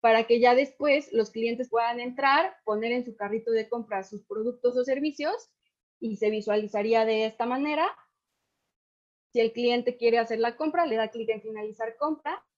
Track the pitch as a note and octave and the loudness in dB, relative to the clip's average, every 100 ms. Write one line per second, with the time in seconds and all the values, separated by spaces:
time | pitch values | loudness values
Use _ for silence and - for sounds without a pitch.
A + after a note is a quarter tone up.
0 | A#3 A3+ A3+ A#3 A#3+ B3 C#4 _ D4 C#4+ | 6 4 4 4 6 6 2 _ 2 2
1 | C#4+ A3+ G#3 A3 A3+ A#3+ B3+ A3+ A#3 A#3+ | 2 -2 -2 -2 -4 -2 -2 0 0 -2
2 | B3 B3 C#4 C#4+ F#4 - - G#3+ A3+ B3 | -8 0 4 4 2 -4 -4 -2 0 -2
3 | B3 A3 G3+ A3 A3+ A3+ A3 A#3+ A3+ G3+ | -4 -8 -4 -4 -2 -2 -2 -6 -4 -6
4 | F#3+ G#3 _ G#3 A3+ A#3+ B3 B3 B3 C4+ | -6 -14 _ -6 -4 -2 -2 0 -2 0
5 | D4+ D4 D4 A4+ - _ _ _ _ _ | -2 -4 -4 -4 -10 _ _ _ _ _
6 | A3+ G3+ G#3+ G#3+ G#3+ G#3 G#3+ G#3 G#3+ A3+ | -8 -2 -2 -2 0 -2 0 -4 2 2
7 | A3+ A3 A3 A3 A#3 B3+ D4 D4+ F4+ - | 2 2 -2 -2 -4 -2 -2 0 -2 -4
8 | _ _ _ _ _ _ _ _ _ _ | _ _ _ _ _ _ _ _ _ _
9 | _ _ _ A#3+ A3+ A3+ A#3+ A#3+ A#3+ A#3+ | _ _ _ 0 0 0 0 0 -2 0
10 | A#3 A#3 A3+ A3+ A#3 A#3 D#4 E4+ E4 A3 | 2 2 0 -2 -2 -2 -2 0 0 0
11 | A3 A#3 A3 G#3+ A3 G#3+ G#3+ G#3+ A3+ A3+ | -2 -4 -6 -6 -6 -10 -10 -8 -10 -4
12 | D4 D4+ D4 F4 _ | -4 -4 -6 -10 _